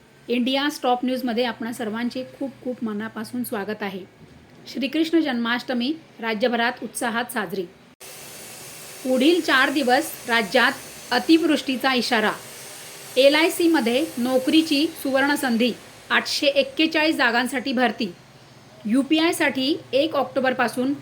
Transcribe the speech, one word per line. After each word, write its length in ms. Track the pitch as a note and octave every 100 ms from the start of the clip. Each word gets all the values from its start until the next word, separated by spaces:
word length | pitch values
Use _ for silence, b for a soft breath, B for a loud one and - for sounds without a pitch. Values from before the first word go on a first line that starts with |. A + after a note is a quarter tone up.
| _ - -
इंडिया 400 | A#3+ A#3+ C4+ C#4+ D4
टॉप 220 | B3+ B3
न्यूजमध्ये 400 | B3 B3+ B3+ A3+
आपणा 280 | B3 A3 A3+
सर्वांचे 520 | B3 A3 A3 A#3+ B3+ B3+ -
खूप 120 | C#4 -
खूप 200 | B3+ B3
मनापासून 600 | A3 G#3 A3 A3 G#3+ B3
स्वागत 380 | A3+ A3 G3 G#3+
आहे. 180 | G3+ F#3+ F#3 - - - - - -
श्रीकृष्ण 480 | - C4+ D#4 D#4+ E4+
जन्माष्टमी 720 | D4+ B3 A#3 A#3+ B3 B3 A#3+ D#4+ - -
राज्यभरात 520 | A3+ A3 B3 A#3 A#3 B3+
उत्साहात 420 | A#3 - B3 A3+ B3
साजरी. 280 | B3 F#3+ G3 F3 - - _ - - - - - - - - - -
पुढील 360 | C4 B3+ C#4 F4
चार 300 | D#4+ C4+ C#4
दिवस 400 | C#4 B3 B3+ D#4+ - -
राज्यात 440 | A#3 G3+ C4 A#3+ C4 - - -
अतिवृष्टीचा 840 | B3 - D#4+ E4 D4 - B3+ C4+
इशारा. 380 | B3+ A3 A#3 G#3+ D#3 - - - - - - - -
एलआयसीमध्ये 880 | C4+ D4+ E4+ - E4+ D#4+ A3+ B3 D#4+ -
नोकरीची 680 | A#3+ C4 C4 D#4+ D#4+ C#4 D#4+
सुवर्णसंधी, 840 | - C#4 C4 C#4 C#4+ C4+ A3+ B3 - - - -
आठशे 360 | A#3 A#3+ - C#4+
एक्केचाळीस 680 | C#4 C4 - D#4+ D#4+ D#4 C#4+
जागांसाठी 560 | B3+ A#3 B3 C4+ B3+
भरती. 400 | B3 B3 G#3+ G3 - - - - - - - G#3+
यूपीआयसाठी 960 | B3 C4+ D#4+ E4 E4+ D4+ C4+ C4 F4 -
एक 220 | - D#4+
ऑक्टोबरपासून 800 | D4 C4 C#4 B3+ B3+ A#3 B3 B3+ C#4